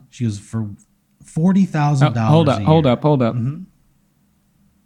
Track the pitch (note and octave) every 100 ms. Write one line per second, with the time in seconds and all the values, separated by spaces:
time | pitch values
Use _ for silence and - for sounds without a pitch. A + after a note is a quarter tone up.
0 | _ - A#2 G2+ - A2+ G#2+ G2 _ _
1 | _ _ - D#3+ F3+ F#3+ F3+ D#3 D3 C#3
2 | C3+ A2+ A2+ D#3 D3 A2+ G2+ D#3+ C3 A#2+
3 | D3+ C#3+ A#2 A#2+ A#2+ E3 F#3+ _ _ _
4 | _ _ _ _ _ _ _ _